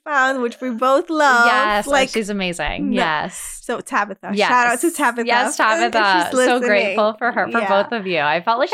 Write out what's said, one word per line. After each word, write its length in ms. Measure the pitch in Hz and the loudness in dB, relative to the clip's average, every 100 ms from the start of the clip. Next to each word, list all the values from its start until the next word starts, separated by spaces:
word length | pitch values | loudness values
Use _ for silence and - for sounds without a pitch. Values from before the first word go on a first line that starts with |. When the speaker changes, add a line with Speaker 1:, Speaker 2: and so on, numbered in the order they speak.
Speaker 1:
found, 380 | 320 285 262 269 | -4 0 0 0
which 180 | 240 - | -4 -4
we 80 | 254 | -8
both 400 | 226 254 277 - | -2 2 2 2
love, 380 | 311 285 247 233 | 2 4 4 4
Speaker 2:
Yes, 400 | 214 214 202 240 | 4 2 0 0
Speaker 1:
like, 240 | 277 262 | 0 0
Speaker 2:
she's 180 | 220 202 | -2 -4
amazing. 640 | 208 185 170 151 - - | -4 -4 -4 -6 -4 -2
Speaker 1:
no. 60 | - | 0
Speaker 2:
Yes. 640 | 170 151 170 - - - | 0 -2 -4 -10 -14 -12
Speaker 1:
So 180 | - 220 | -8 -8
Tabitha, 520 | - 254 208 196 - | -4 -4 -4 -8 -6
Speaker 2:
Yes. 120 | 202 185 | 0 2
Speaker 1:
shout 160 | 247 240 | 2 2
out 140 | 247 | 0
to 100 | 330 | -2
Tabitha 360 | - 269 233 233 | 0 -2 0 0
Speaker 2:
Yes, 260 | 233 262 | 0 0
Speaker 1:
if 40 | 285 | 0
Speaker 2:
Tabitha. 720 | 240 330 349 226 202 185 - | 0 2 0 2 2 2 2
Speaker 1:
she's 140 | 254 | 2
Speaker 2:
So 160 | 254 247 | 2 2
grateful 440 | 233 208 202 208 214 | 2 2 0 0 0
Speaker 1:
listening. 120 | 220 | 0
Speaker 2:
for 140 | 240 | -2
her, 180 | 214 196 | -2 -2
for 80 | 233 | -2
Speaker 1:
Yeah. 220 | 196 196 | 0 0
Speaker 2:
both 100 | 202 | 0
of 140 | 233 190 | -4 -2
you. 140 | 165 | 0
I 220 | 147 165 | 0 0
felt 160 | 175 233 | 0 0
like 100 | 320 | 0